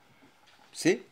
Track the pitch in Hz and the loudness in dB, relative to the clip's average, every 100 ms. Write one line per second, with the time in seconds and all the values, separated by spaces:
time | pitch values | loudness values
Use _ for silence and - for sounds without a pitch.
0 | _ _ - _ _ - - - 156 220 | _ _ -20 _ _ -20 -20 -2 0 0
1 | - | -4